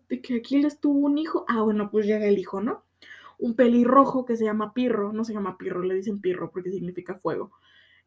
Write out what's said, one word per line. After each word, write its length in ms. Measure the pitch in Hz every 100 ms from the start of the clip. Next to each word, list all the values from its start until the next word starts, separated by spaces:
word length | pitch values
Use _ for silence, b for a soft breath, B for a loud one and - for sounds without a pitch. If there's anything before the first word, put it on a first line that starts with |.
| _ 247
que 140 | - 240
Aquiles 420 | 233 277 294 294
tuvo 200 | 294 277
un 180 | 285 285
hijo? 280 | 320 339 -
Ah, 140 | 226
bueno, 260 | 220 208 208
pues 160 | 214 208
llega 220 | 214 208
el 100 | 202
hijo, 240 | - 196
¿no? 220 | 220 440 _ _ B B B B
Un 160 | 240 226
pelirrojo 720 | 240 240 240 269 269 262 247
que 100 | 226
se 100 | 214
llama 280 | 214 208
Pirro, 400 | - 254 214 202
no 100 | 214
se 100 | 226
llama 240 | 208 190 180
Pirro, 240 | 190 180
le 140 | 180 190
dicen 260 | 208 202
Pirro 300 | 185 180 165
porque 200 | 190 180
significa 440 | 190 175 180 180 196
fuego, 360 | 160 120 - b b b b b